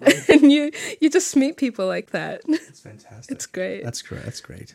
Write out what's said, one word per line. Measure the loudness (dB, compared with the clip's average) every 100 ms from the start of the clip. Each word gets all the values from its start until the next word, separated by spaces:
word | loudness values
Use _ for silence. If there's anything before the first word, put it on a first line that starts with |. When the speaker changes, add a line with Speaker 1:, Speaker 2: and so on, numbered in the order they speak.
Speaker 1:
Right. | 2 4 6
Speaker 2:
<laughs> |
and | 6 8
you, | 6 0 -6 -12 -2
you | 0
just | 2 0 0
meet | 0 0
people | -6 -2 -4
like | -4 -6
that. | -8 -8 -8 -4
Speaker 1:
That's | -4 -4 -20
fantastic. | -20 -20 -20 -20 -14
Speaker 2:
It's | -12 -10
great. | -8 -8 -8
Speaker 1:
That's | -10 -10
great. | -10 -12
That's | -12 -12
great. | -14 -18 -20